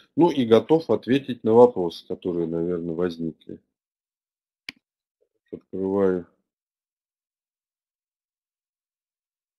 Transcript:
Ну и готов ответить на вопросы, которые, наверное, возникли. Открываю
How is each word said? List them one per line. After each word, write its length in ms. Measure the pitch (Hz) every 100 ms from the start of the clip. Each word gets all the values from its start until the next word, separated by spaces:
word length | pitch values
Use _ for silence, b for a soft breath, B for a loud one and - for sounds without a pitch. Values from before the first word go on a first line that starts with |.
| b -
Ну 120 | 147
и 160 | 135 113
готов 440 | 110 110 160 -
ответить 560 | 104 - 135 135 117 110
на 80 |
вопросы, 520 | 113 123 110 87 - -
которые, 420 | 90 92 85 82
наверное, 480 | 82 85 87 85 82
возникли. 640 | 90 82 82 76 - 87 _ _ _ _ _ _ _ _ _ _ - - _ _ _ _ _ _ _
Открываю 760 | 87 _ 92 95 98 95 90 87 _ _ _ _ _ _ _ _ _ _ _ _ _ _ _ _ _ _ _ _ _ _ _ _ _ _ _ _ _ _ _ _